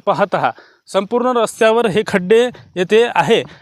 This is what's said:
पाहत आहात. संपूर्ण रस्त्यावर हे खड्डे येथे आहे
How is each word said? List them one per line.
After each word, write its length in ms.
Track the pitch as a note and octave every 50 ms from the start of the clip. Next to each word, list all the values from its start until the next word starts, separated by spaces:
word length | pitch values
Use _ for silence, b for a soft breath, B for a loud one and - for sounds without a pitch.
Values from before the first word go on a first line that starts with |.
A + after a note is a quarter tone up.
| -
पाहत 300 | G3+ E3 D3 G3+ F#3 F#3
आहात. 160 | D#3+ C#3 A#2+ - b b b b b b
संपूर्ण 400 | - - F#3+ G#3 - A#3 A#3+ B3
रस्त्यावर 600 | B3+ B3 A#3 A3 - - - A#3 A3 A3 A#3 A#3
हे 160 | G#3 D3+ G#3+ G#3
खड्डे 420 | - - F#3+ F3+ F#3 A3 A#3 B3 B3 B B B B B
येथे 320 | F3 F#3 - G#3+ A3+ A#3+ A#3 -
आहे 280 | - D3 E3+ A#3 D#3+ - B B B